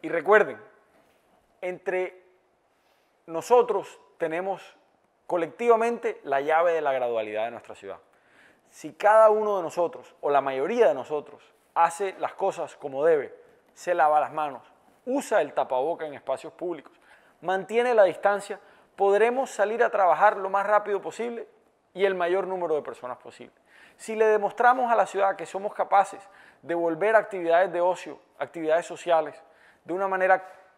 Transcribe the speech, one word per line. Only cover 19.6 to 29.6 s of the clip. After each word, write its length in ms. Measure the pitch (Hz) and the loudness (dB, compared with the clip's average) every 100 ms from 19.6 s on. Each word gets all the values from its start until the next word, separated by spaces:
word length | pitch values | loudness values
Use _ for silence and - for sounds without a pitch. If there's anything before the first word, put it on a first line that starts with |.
| 202 226 | -2 2
a 60 | 226 | 0
trabajar 460 | 220 185 156 208 196 | 4 2 6 4 4
lo 140 | 190 | -4
más 180 | 196 196 | -2 2
rápido 340 | 208 208 196 | 0 2 -6
posible 460 | 160 - 233 233 - _ _ _ _ | -6 -8 -8 -8 -14 _ _ _ _
y 100 | 180 | -2
el 100 | 196 | 0
mayor 320 | 185 175 185 180 | 0 0 0 -2
número 300 | 190 175 151 | -4 -2 -4
de 60 | |
personas 360 | 131 113 123 123 | -4 -14 -14 -14
posible. 340 | 120 - 120 _ _ _ - _ | -16 -20 -20 _ _ _ -20 _
Si 200 | - 220 | -10 2
le 100 | 220 | 4
demostramos 680 | 214 202 - 240 262 240 | 4 0 2 2 4 2
a 40 | 226 | 2
la 100 | 185 | 0
ciudad 320 | 196 196 - | 0 -2 -2
que 80 | 165 | -10
somos 280 | 190 202 | -8 -10
capaces 480 | - 185 196 196 - - - - _ | -6 2 2 2 -6 -20 -20 -20 _
de 140 | 131 170 | -6 -4
volver 400 | 170 160 202 226 | -2 0 2 2
a 40 | |
actividades 520 | - 196 165 170 190 | 2 -6 2 2 2
de 80 | 170 | 0
ocio, 400 | 180 175 - 139 _ _ | -2 -2 -10 -18 _ _
actividades 480 | 135 170 156 165 170 | -12 -8 -2 -2 -2
sociales, 560 | 160 - 165 151 - - _ | -10 0 0 0 -10 -20 _